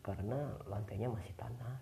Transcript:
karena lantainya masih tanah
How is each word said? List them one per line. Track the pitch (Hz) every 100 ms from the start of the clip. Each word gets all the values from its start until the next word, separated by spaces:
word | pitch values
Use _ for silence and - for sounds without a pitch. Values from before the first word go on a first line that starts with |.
karena | - 98 98 135 147 - -
lantainya | 101 101 101 120
masih | 113 - -
tanah | 117 123 120 131